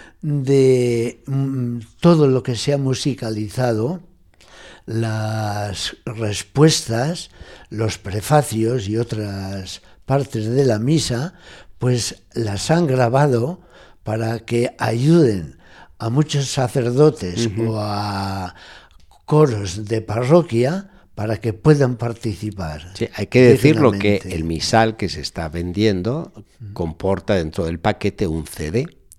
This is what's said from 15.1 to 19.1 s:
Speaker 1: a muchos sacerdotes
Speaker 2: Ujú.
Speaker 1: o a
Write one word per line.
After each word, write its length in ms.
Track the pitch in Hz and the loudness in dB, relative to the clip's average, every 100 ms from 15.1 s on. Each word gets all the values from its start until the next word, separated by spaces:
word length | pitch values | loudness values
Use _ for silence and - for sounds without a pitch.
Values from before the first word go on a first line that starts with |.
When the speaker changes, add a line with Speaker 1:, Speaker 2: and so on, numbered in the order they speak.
| 170 131 95 76 - - - - - | 6 4 2 -6 -14 -20 -20 -20 -8
Speaker 1:
a 100 | 117 | -2
muchos 420 | 131 147 143 131 | 0 0 -2 -2
sacerdotes 960 | - 123 139 120 127 151 123 90 87 117 | -2 -2 -2 0 4 4 4 -6 -2 -2
Speaker 2:
Ujú. 240 | 101 110 | -2 -4
Speaker 1:
o 80 | 110 | -4
a 760 | 104 101 104 98 98 95 87 - - - - - - | -4 -4 -4 -6 -6 -6 -10 -14 -20 -20 -20 -20 -20